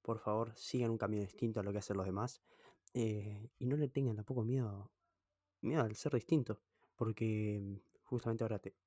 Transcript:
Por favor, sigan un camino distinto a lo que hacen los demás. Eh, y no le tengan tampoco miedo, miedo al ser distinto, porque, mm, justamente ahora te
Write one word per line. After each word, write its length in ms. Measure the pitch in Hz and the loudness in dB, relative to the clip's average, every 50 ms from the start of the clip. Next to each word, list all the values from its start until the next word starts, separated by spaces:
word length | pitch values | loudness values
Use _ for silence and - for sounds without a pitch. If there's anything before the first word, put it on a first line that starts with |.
Por 180 | _ - 113 107 | _ -2 -4 -2
favor, 360 | - 110 107 110 113 117 110 | 0 0 2 2 0 -2 -4
sigan 340 | - - - - 127 120 117 | -10 -8 -2 0 2 2 4
un 80 | 113 107 | 2 2
camino 240 | 110 104 107 104 | 2 0 2 0
distinto 380 | 101 95 - - - 113 110 110 | 0 -2 -2 0 0 0 0 0
a 20 | |
lo 80 | 98 101 | 0 0
que 80 | 101 104 | -2 -2
hacen 200 | 101 - 101 98 | -2 0 0 0
los 80 | 95 | 0
demás. 360 | 95 95 101 113 131 - - _ _ - - - - - _ _ - _ | 0 0 0 -2 -2 -4 -10 _ _ -20 -20 -20 -20 -20 _ _ -6 _
Eh, 560 | 123 117 110 107 104 101 107 101 101 107 127 _ _ | 0 2 2 0 0 -4 -6 -8 -10 -12 -14 _ _
y 80 | 127 | -2
no 100 | 123 139 | 0 2
le 120 | 151 151 131 | 2 0 0
tengan 280 | - 139 135 127 110 | 0 0 0 0 0
tampoco 260 | 107 104 - 131 123 | -2 -4 -4 -2 -2
miedo, 480 | 110 113 127 131 123 107 101 98 104 - _ _ _ _ _ _ _ _ _ _ _ _ _ _ | 0 0 0 0 0 -2 -4 -8 -10 -14 _ _ _ _ _ _ _ _ _ _ _ _ _ _
miedo 220 | - 110 139 160 | -2 0 2 2
al 120 | 120 107 107 | 2 2 0
ser 200 | - - 147 135 | -2 -2 0 0
distinto, 480 | 120 - - 165 156 123 - 107 - _ _ _ _ _ _ _ | 0 2 4 4 4 4 2 -4 -6 _ _ _ _ _ _ _
porque, 640 | - 113 110 107 - 113 110 110 107 107 104 104 104 | -2 -2 -2 0 0 0 2 2 2 2 0 0 -2
mm, 160 | 101 98 98 98 - _ _ - | -2 -4 -8 -8 -12 _ _ -20
justamente 420 | _ - 127 120 - 117 113 113 | _ -4 -4 -2 0 0 0 0
ahora 160 | 117 107 107 98 | 0 0 0 -2
te 160 | - 92 - _ _ | -4 -8 -14 _ _